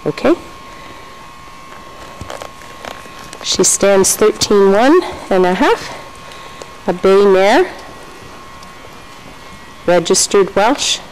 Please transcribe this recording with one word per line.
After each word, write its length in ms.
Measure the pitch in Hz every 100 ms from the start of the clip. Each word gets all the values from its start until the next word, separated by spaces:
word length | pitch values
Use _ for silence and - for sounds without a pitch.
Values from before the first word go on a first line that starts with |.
Okay? 300 | - - 247 339 - - - - - - - - - - - - - - - - - - - 64 - - - - - - - - - -
She 200 | - -
stands 520 | 185 - 196 196 190 -
thirteen 560 | 214 208 - 208 196
one 320 | 196 254 349 349 - -
and 160 | 190 180
a 80 |
half, 1300 | 185 294 466 - - - - - - - - - - -
a 60 |
bay 320 | 180 190 196 202
mare, 460 | 185 196 262 359 - - - - - - - - - - - - - - - - - - - - - -
registered 720 | 175 170 185 - 202 185 -
Welsh 440 | 214 285 - - -